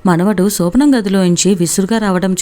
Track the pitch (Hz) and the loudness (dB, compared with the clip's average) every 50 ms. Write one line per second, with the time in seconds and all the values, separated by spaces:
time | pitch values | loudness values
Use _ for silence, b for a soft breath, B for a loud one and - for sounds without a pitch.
0 | - 185 170 165 180 214 214 180 180 208 208 - 170 175 175 254 294 294 262 233 | -2 0 0 2 0 0 0 0 0 -2 0 -2 -2 0 0 2 2 2 2 2
1 | 190 196 196 196 185 175 175 - - 180 202 165 170 156 - 196 190 190 226 226 | 0 0 0 0 2 2 0 2 2 0 0 0 0 -2 -2 -2 -2 -2 -2 -2
2 | 214 196 185 180 185 190 185 180 | -2 -2 -2 0 -2 -2 -2 0